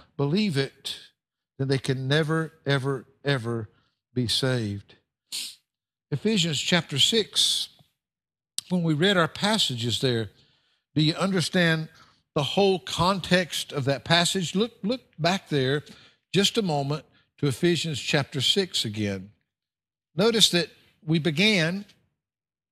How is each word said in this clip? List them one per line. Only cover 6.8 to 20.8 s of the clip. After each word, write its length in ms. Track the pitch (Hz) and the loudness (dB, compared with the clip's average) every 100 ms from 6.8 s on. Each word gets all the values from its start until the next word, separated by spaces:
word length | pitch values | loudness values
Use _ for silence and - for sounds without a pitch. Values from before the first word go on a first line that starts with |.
| - 139 | 2 0
six, 720 | - 220 196 - - - - _ _ _ _ _ _ _ _ - - | 2 2 0 0 0 0 -6 _ _ _ _ _ _ _ _ -12 -4
when 120 | 180 | 0
we 140 | 165 147 | 2 2
read 200 | 190 185 | 4 4
our 120 | 160 | 2
passages 720 | - 202 220 - 120 117 104 | 0 0 2 0 -2 -4 0
there, 300 | 135 117 104 - _ _ _ _ _ 151 | 0 0 -4 -10 _ _ _ _ _ 0
do 80 | |
you 100 | 151 | 0
understand 760 | 156 190 190 151 185 170 160 160 - - _ _ | 2 0 0 0 2 2 2 -4 -14 -20 _ _
the 80 | 156 | -4
whole 380 | 139 - 196 185 | -2 2 2 2
context 920 | - - 175 196 - 180 175 - - | -2 -2 0 0 0 0 0 -6 -6
of 140 | 143 127 | -4 -2
that 200 | 139 - | -2 2
passage? 500 | 170 175 190 165 185 | 2 4 0 -2 -2
Look, 160 | 233 - | -4 -4
look 200 | 196 254 _ - | -6 -6 _ -4
back 300 | 165 190 - | 0 0 -2
there 340 | 143 131 147 - - - _ _ | -2 0 -2 -4 -18 -20 _ _
just 240 | 170 196 240 | 0 0 0
a 60 | |
moment 420 | 190 147 139 151 - _ _ _ | -2 -2 -2 -6 -8 _ _ _
to 100 | 147 | -4
Ephesians 520 | 123 175 170 165 123 | 0 0 0 -2 -6
chapter 420 | - 151 127 135 | -2 -2 -2 -2
six 440 | 123 202 185 - 113 | 0 0 -2 -2 -4
again. 440 | 107 101 98 98 _ _ _ _ _ _ _ _ 156 | -2 -4 -4 -10 _ _ _ _ _ _ _ _ 0
Notice 340 | 220 220 - | 2 4 4
that 200 | 175 151 - | 2 -2 -8